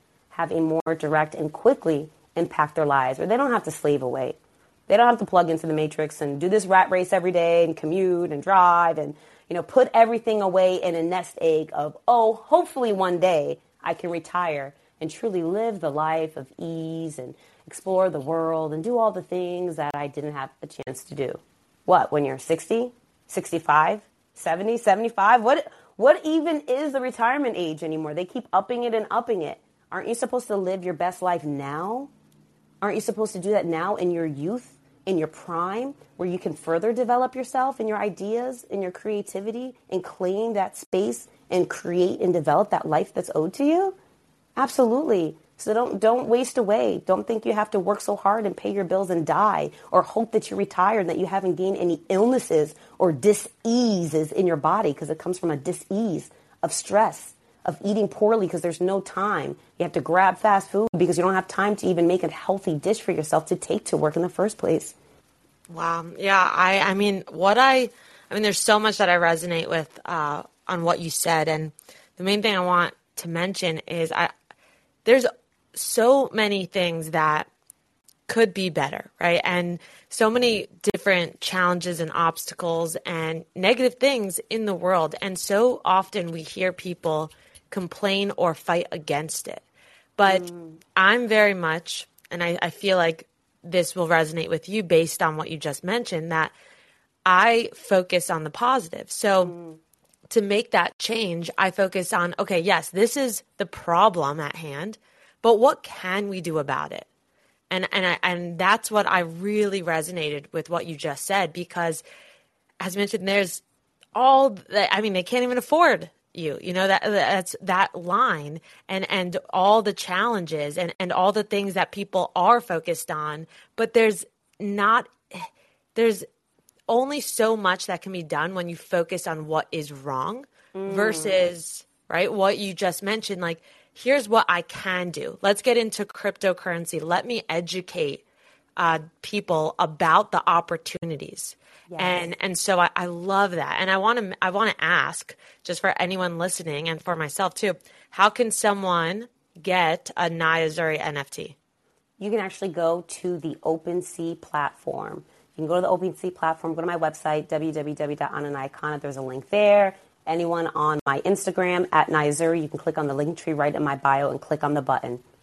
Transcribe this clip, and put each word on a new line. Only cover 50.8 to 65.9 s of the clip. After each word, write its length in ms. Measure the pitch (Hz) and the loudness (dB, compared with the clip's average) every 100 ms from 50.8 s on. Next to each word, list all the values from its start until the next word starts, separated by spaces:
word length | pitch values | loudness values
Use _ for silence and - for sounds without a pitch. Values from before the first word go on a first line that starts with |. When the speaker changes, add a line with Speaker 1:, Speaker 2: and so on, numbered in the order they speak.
| 185 220 | 2 2
Speaker 1:
and 100 | 175 | 0
that 80 | 170 | -2
you 80 | 180 | -2
haven't 300 | 190 185 170 | -2 0 0
gained 200 | 185 196 | -2 0
any 240 | 175 165 - | 0 -2 0
illnesses 640 | 190 233 254 - 160 151 - - - | 2 4 2 2 2 2 -4 -14 0
or 140 | 180 | 0
diseases 1200 | 143 202 202 - _ 226 240 240 196 165 156 156 | 4 4 2 -2 _ 0 2 2 2 0 0 0
in 140 | - 185 | 0 2
your 100 | 156 | 2
body, 380 | 156 196 180 | 2 2 0
'cause 160 | 139 156 | -2 -6
it 80 | 165 | -6
comes 200 | 180 180 | -6 -4
from 120 | 170 | -4
a 60 | 143 | -4
disease 760 | 147 165 - 202 226 156 - _ _ _ | -6 -8 -6 -2 -2 -4 -8 _ _ _
of 100 | 170 | -4
stress, 640 | - - 202 214 - - - _ _ - | -4 0 2 2 -2 -14 -20 _ _ -8
of 100 | 156 | -6
eating 240 | 202 214 202 | -2 0 -2
poorly 400 | - 208 233 185 | 2 2 2 0
'cause 140 | 175 | -2
there's 180 | 175 165 | -4 -2
no 220 | 185 196 | -2 -2
time. 540 | 185 - 202 185 139 147 _ - | -4 -4 -2 -2 -4 -10 _ -6
You 60 | |
have 80 | 175 | -4
to 80 | 165 | -4
grab 380 | 135 175 190 180 | 2 6 6 4
fast 320 | 214 196 - | 4 4 2
food 180 | 196 226 170 | 0 0 2
because 220 | 175 170 | 2 4
you 60 | |
don't 100 | 185 | 2
have 140 | 190 185 | 2 -2
time 280 | - 202 208 | 0 0 0
to 100 | 190 | 0
even 200 | 175 170 | 2 4
make 160 | 185 | 2
a 80 | 170 | -2
healthy 440 | - - 190 190 | -4 -2 -2 -2
dish 280 | 151 185 214 | -2 0 -2
for 100 | - | -2
yourself 340 | 160 151 160 - | -4 0 0 0
to 100 | 180 | -4
take 280 | - 202 - | -2 -4 -2
to 120 | 156 | 0
work 180 | 151 170 | 0 0
in 60 | |
the 80 | 180 | -2
first 260 | - 202 - | -2 -2 -2
place. 380 | - 160 - - _ _ _ _ _ _ - | 0 0 -2 -14 _ _ _ _ _ _ -16
Speaker 2:
Wow. 380 | 165 165 | -6 -4